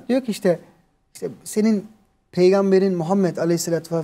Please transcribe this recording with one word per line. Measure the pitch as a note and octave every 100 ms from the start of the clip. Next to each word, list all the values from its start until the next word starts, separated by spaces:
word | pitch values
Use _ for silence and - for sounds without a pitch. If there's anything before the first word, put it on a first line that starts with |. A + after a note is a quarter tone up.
| -
diyor | B3+
ki | B3+
işte, | G3 F#3+ E3+ - _ _ _ _
işte | - F3 -
senin | - - A3 G#3 - _ _ _ _
peygamberin | - F3+ G3 G3 F#3+ G3 F3
Muhammed | D#3+ G3 F3+ -
Aleyhisselatü | E3+ E3+ F3 E3 D#3+ E3